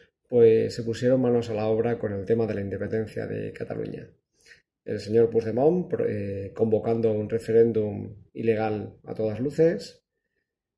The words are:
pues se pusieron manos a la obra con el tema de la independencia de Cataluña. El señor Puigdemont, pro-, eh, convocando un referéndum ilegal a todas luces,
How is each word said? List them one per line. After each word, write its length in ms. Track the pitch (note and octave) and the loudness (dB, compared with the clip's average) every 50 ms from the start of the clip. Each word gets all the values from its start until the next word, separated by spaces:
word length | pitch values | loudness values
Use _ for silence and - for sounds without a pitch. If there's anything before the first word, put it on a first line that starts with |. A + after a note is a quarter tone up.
| - _ _ _ _ - | -20 _ _ _ _ 0
pues 460 | B2+ A#2+ A#2 A2+ A2+ A2 A2 G#2+ - | 4 8 8 8 8 6 2 0 -4
se 80 | - A2+ | -6 -4
pusieron 360 | A#2 A2+ - A#2+ B2 C3 C3 | -4 -4 0 2 2 2 4
manos 300 | B2+ B2 A#2+ A#2+ A2+ A#2 | 4 2 2 2 0 0
a 60 | A2 | -2
la 100 | G#2 G#2+ | -2 0
obra 320 | A2 A2 A2 - A#2+ A#2 A#2 | 0 0 0 0 -2 -4 -2
con 160 | - G#2+ G2+ | -4 -6 -6
el 120 | G2 F#2+ | -4 -2
tema 200 | - A2+ A2+ A2+ | 0 0 2 2
de 80 | G#2 G#2 | 0 -2
la 80 | G2 | -4
independencia 640 | G2+ G2 G2 G2 G2+ G2 - A2 A2 G#2 - A2 A2 | -4 -6 -6 -6 -6 -4 -4 -4 -4 -4 -6 -8 -8
de 260 | - G#2+ G#2+ G#2+ G#2+ G#2+ | -6 -6 -6 -8 -8 -8
Cataluña. 580 | - - - - A1 A1 G#1+ G1+ - - - _ _ _ _ _ _ _ - - _ _ _ _ _ - | -10 -10 -8 -6 -8 -6 -8 -8 -12 -14 -16 _ _ _ _ _ _ _ -20 -20 _ _ _ _ _ -10
El 140 | G#2 G#2+ G#2+ | -8 -8 -6
señor 320 | G2+ G#2 G#2+ A#2 A#2 A2+ | -4 0 4 4 4 4
Puigdemont, 580 | - A2+ - A2 G#2+ A#2 C3+ D#3 F3 F#3 E3+ - | 2 0 -2 0 0 2 2 2 2 2 -2 -2
pro-, 180 | - - A#2 A#2 | -2 -2 -2 -2
eh, 440 | G#2 G#2 G2+ G2+ G2 G2 G2 G2 - | -2 -4 -6 -6 -6 -8 -8 -8 -2
convocando 580 | - A2+ A2+ G#2+ G#2+ G#2+ A#2 A#2 A2+ A2+ A2+ | -2 0 2 2 0 0 0 0 0 2 0
un 160 | G#2+ G#2+ G#2+ G#2 | 0 0 -2 -2
referéndum 880 | A2+ A2+ - - A2 A2+ A2+ A#2 A2+ A2 G#2+ G#2 G2+ G2+ G2+ G2+ - - - _ - | -4 -4 -2 2 4 6 6 6 4 0 -2 -2 -4 -8 -10 -12 -14 -18 -20 _ -10
ilegal 680 | - A2+ A2+ A2 G#2+ A2 A2 G#2+ G#2+ G#2 G#2 F#2+ _ - | -6 -2 0 0 0 0 -2 -2 -4 -6 -10 -14 _ -14
a 120 | - A2+ | -12 -8
todas 240 | - A2 A2 G#2 G#2 | -4 -4 -4 -2 -4
luces, 680 | B2+ D3 D3 - D#3+ E3 F3+ G#3 - - - _ _ _ _ _ _ _ _ _ _ _ _ _ _ _ _ | -4 -4 0 2 2 2 2 0 -8 -14 -20 _ _ _ _ _ _ _ _ _ _ _ _ _ _ _ _